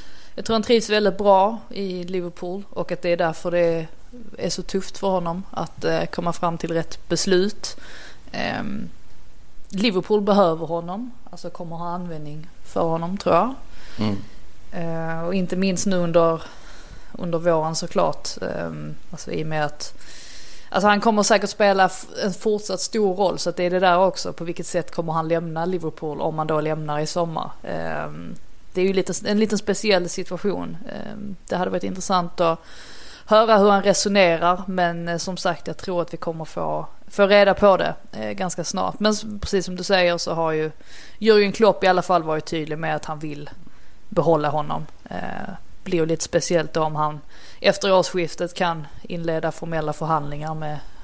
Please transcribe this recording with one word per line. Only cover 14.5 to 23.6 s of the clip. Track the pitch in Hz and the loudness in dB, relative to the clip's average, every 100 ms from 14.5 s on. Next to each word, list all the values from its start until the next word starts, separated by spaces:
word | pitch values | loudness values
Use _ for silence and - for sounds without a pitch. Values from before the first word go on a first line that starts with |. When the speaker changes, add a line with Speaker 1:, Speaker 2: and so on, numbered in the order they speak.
| - - | -6 -4
Speaker 1:
Eh, | 180 165 165 165 165 170 | -4 -2 -2 -2 -4 -2
och | |
inte | 190 180 180 | 0 0 2
minst | 196 180 202 | 2 2 2
nu | 180 | 2
under, | 170 170 165 160 - - - - - - - | 4 6 6 4 -4 -12 -12 -12 -12 -10 -8
under | - 175 165 | -6 -2 0
våren | 170 160 156 | 4 4 2
såklart, | 160 170 196 165 - - - | -2 -2 2 2 0 -4 -6
ehm, | - - 165 156 151 151 - | -6 -4 -6 -6 -6 -6 -6
alltså | 160 - | -8 -6
i | 165 | -4
och | 160 | -2
med | 156 | 0
att, | 151 - - - - - - - - - - | -2 -2 -6 -6 -6 -8 -10 -8 -6 -6 -2
alltså | - 208 | 2 6
han | 208 | 6
kommer | 285 214 | 4 4
säkert | 202 208 202 | 6 4 2
spela | - 202 190 185 | 2 4 6 4
f-, | - - - | 2 -8 -4
en | 208 | -4
fortsatt | 180 220 208 208 185 | -2 0 0 -2 -4
stor | - 226 202 | -2 2 2
roll, | 180 190 170 | 2 2 0
så | 180 | -2
att | |
det | 170 | 0